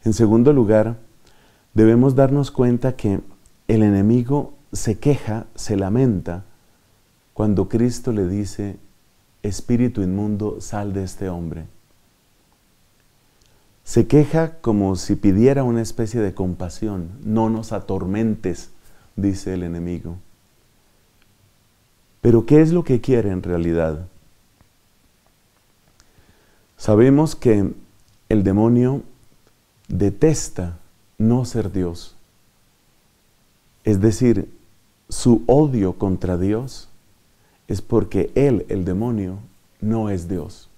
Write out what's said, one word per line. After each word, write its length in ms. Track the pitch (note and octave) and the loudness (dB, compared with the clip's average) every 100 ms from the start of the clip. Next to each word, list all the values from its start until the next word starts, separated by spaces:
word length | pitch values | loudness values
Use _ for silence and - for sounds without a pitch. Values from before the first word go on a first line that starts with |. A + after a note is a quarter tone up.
| A#2+ | -2
En 80 | |
segundo 400 | G#2+ A2 A2+ B2 | 2 4 6 6
lugar, 440 | C#3+ G#2+ G#2+ G#2+ A#2 - _ _ _ _ _ _ | 4 4 4 2 -4 -16 _ _ _ _ _ _
debemos 420 | G#2 A2 A#2+ C3+ C3 | 4 6 6 4 4
darnos 360 | C3+ C#3+ C3+ | 2 2 -2
cuenta 440 | - B2 A#2+ C3 - | 0 0 2 -2 -2
que 260 | G#2+ F#2+ - - _ _ - | -2 -4 -6 -20 _ _ -2
el 160 | A2 | 2
enemigo 720 | G#2+ G2 G#2 A#2+ B2 C#3+ - - _ | 4 4 4 2 2 -2 -4 -14 _
se 280 | - - G#2 | -6 -4 0
queja, 460 | D3 C#3+ - G#2+ - - | 0 0 -2 -8 -8 -12
se 220 | - G2+ | -4 -2
lamenta, 680 | F#2+ A2 C3 F#2+ - F2 F#2+ _ _ _ _ _ _ _ _ | 0 0 2 0 -4 -10 -12 _ _ _ _ _ _ _ _
cuando 340 | - G#2+ G2+ F#2+ | -4 0 0 0
Cristo 420 | A2 B2 A#2+ - | 0 0 -2 -6
le 160 | G#2+ F2+ | -4 -2
dice, 500 | G2 G2 - G2+ - - _ _ _ _ _ | -4 -6 -8 -10 -12 -20 _ _ _ _ _
"Espíritu 600 | - F#2+ - A#2+ B2 G#2 | -8 -8 -2 0 0 -2
inmundo, 600 | F#2 G2 G#2 G2+ G#2 - | -2 -2 -4 -4 -4 -6
sal 320 | - G#2 G#2 | -10 -8 -6
de 100 | G2 | -6
este 260 | F#2 - F#2+ | -8 -8 -8
hombre". 360 | F2 E2+ D2+ D#2+ _ _ _ _ _ _ _ _ _ _ _ _ _ _ _ _ _ _ _ _ _ - | -8 -8 -10 -14 _ _ _ _ _ _ _ _ _ _ _ _ _ _ _ _ _ _ _ _ _ -2
Se 220 | - G#2+ | 0 4
queja 520 | D3 D3 E3 D#3+ - | 2 2 0 -2 -4
como 360 | - G#2 G2 F#2 | -2 0 0 -2
si 200 | - G2+ | -4 0
pidiera 480 | G#2 F#2+ B2 C#3 | 2 4 4 2
una 180 | B2+ A#2 | -2 -2
especie 400 | G#2 - A2 A#2 | -4 -6 -6 -2
de 120 | G2+ | -4
compasión. 760 | - F#2 E2 F2+ - A2 G2 E2+ F#2+ | -4 -6 -6 -10 -8 -8 -6 -10 -12
"No 260 | G#2+ A2 A2+ | -4 -2 0
nos 220 | A2+ A2 | -2 -6
atormentes", 960 | G#2+ - F#2+ F#2 G#2 A2+ G#2+ F#2+ E2 - - - - _ - | -10 -6 -6 -4 -2 -2 -4 -6 -8 -12 -20 -20 -20 _ -6
dice 380 | G2 F#2+ - | -4 -4 -6
el 100 | F#2 | -6
enemigo. 540 | F2 E2+ F2 F2 E2+ F2+ - _ _ _ _ _ _ _ _ _ _ _ _ _ _ _ _ _ _ _ | -6 -8 -8 -8 -10 -14 -18 _ _ _ _ _ _ _ _ _ _ _ _ _ _ _ _ _ _ _
Pero 240 | A#2+ A#2 A2 | 4 4 6
¿qué 160 | D3+ | 6
es 100 | D#3+ | 6
lo 120 | F3 | 2
que 180 | E3 B2 | 0 0
quiere 300 | - B2 G2+ | 2 0 0
en 120 | F#2 | -4
realidad? 640 | F2 F2 E2+ E2 D#2+ D#2 F2 _ _ _ _ _ _ _ _ _ _ _ _ _ _ _ _ _ _ _ _ _ _ _ _ _ _ _ | -4 -2 0 0 -2 -4 -10 _ _ _ _ _ _ _ _ _ _ _ _ _ _ _ _ _ _ _ _ _ _ _ _ _ _ _
Sabemos 580 | - G#2+ B2+ C#3 D#3 - | 2 6 6 6 2 0
que 380 | B2+ G#2 G2 - - _ _ _ _ | 2 2 2 -4 -20 _ _ _ _
el 140 | G#2+ | 2
demonio 600 | G2 G2 A2 A#2+ B2+ C#3 - - _ _ _ _ _ _ - | 2 2 4 4 2 -2 -10 -20 _ _ _ _ _ _ -8
detesta 880 | F#2 G2+ G2 D#3 D3+ - - F2 F2 - _ _ _ | -2 -2 2 2 2 -4 -8 -10 -10 -20 _ _ _
no 260 | A2 B2 | 0 2
ser 280 | A#2+ A2+ G2+ | 0 -4 -4
Dios. 440 | F#2+ F2 E2+ - - _ _ _ _ _ _ _ _ _ _ _ _ _ _ _ _ | -4 -4 -6 -16 -20 _ _ _ _ _ _ _ _ _ _ _ _ _ _ _ _
Es 160 | - G2+ | 0 2
decir, 500 | G#2+ G#2 B2 G#2 E2 - _ _ _ _ _ | 2 2 2 2 -2 -14 _ _ _ _ _
su 340 | - B2+ A2+ - | -2 4 4 4
odio 520 | C3+ D#3 B2+ F#2+ F2+ | 4 4 0 -2 -2
contra 400 | G2+ F2+ F2+ F2+ | -2 -2 -2 -2
Dios 520 | F#2+ G#2+ C3 - - - _ _ _ _ _ _ _ | -2 -4 -6 -16 -20 -20 _ _ _ _ _ _ _
es 140 | G#2 | -8
porque 500 | - A2+ G2 G2 - - | 0 0 0 -2 0 2
él, 300 | C#3 A#2 - | 2 2 -2
el 160 | G2 F2 | -4 -4
demonio, 540 | F#2 A#2+ A2+ F#2 G2 A2 _ _ _ | -4 -4 -4 -6 -10 -16 _ _ _
no 280 | G#2 A2+ G#2+ | -4 -2 -2
es 200 | F#2+ E2+ | -4 -6
Dios. 400 | F#2 D2 - - | -8 -8 -16 -20